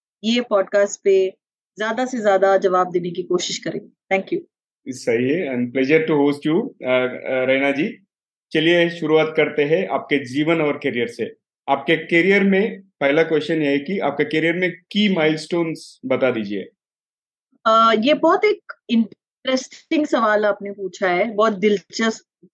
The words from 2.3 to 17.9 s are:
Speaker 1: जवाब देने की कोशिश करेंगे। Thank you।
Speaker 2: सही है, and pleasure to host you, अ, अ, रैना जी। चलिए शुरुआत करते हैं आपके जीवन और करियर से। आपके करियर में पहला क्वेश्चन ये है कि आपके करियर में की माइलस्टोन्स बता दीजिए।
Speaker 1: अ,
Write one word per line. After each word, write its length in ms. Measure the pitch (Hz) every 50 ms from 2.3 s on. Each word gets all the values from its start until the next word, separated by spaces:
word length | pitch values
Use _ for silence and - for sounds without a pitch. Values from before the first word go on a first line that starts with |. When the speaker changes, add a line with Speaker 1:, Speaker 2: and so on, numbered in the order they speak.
| 196 190 190 190 196
Speaker 1:
जवाब 340 | 190 190 190 180 185 180 180
देने 200 | 170 180 175 180
की 120 | 170 185 180
कोशिश 360 | - 180 185 - - - -
करेंगे। 580 | - 170 - - - - _ _ _ _ 196
Thank 160 | 190 190 - 170
you। 80 | 165 - _ _ _ _ _ _ _ _ 123
Speaker 2:
सही 400 | 127 - - - 117 117 127 131
है, 200 | 147 175 185 139
and 300 | 131 123 123 120 120 135
pleasure 320 | 135 131 151 160 160 175
to 60 | 160 143
host 320 | 143 143 139 143 - 156 156
you, 160 | 190 247 277
अ, 220 | - _ - 127
अ, 540 | 127 127 127 123 117 - - - 131 131 131
रैना 240 | 131 131 135 139 139
जी। 360 | 135 131 165 226 - - _ _ _ _ _ _ _ _ _ _ -
चलिए 380 | 165 156 165 175 175 170 170
शुरुआत 440 | 170 - 151 151 156 156 156 156 -
करते 280 | - 151 143 - - 147
हैं 240 | 143 160 180 190 -
आपके 360 | 139 131 - - 151 143 131
जीवन 360 | 120 123 143 151 156 170 160
और 120 | 151 147 139
करियर 340 | 143 - 139 117 120 120
से। 300 | 113 - - 110 98 - _ _ _ _ _ _ -
आपके 280 | 139 - - - 165
करियर 480 | 160 160 - 175 170 165 190 196 202 196
में 360 | 196 196 190 208 233 - -
पहला 420 | - _ _ _ 147 139 143 160 165
क्वेश्चन 400 | 160 160 151 147 - 165 160 151
ये 80 | 143
है 80 | 143 143
कि 200 | 143 - - -
आपके 260 | - 143 139 - 151
करियर 300 | 151 - 156 156 165 170
में 160 | 180 185 180 175
की 420 | - _ _ - 202 214 208 190
माइलस्टोन्स 840 | 170 156 156 151 156 - - - 170 170 165 156 - - - - _ -
बता 240 | 131 131 123 131 127
दीजिए। 380 | 113 113 107 98 101 95 90 - _ _ _ _ _ _ _ _ _ _ _ _ _ _ _ _ _ _ _
Speaker 1:
अ, 280 | 226 220 220 220 226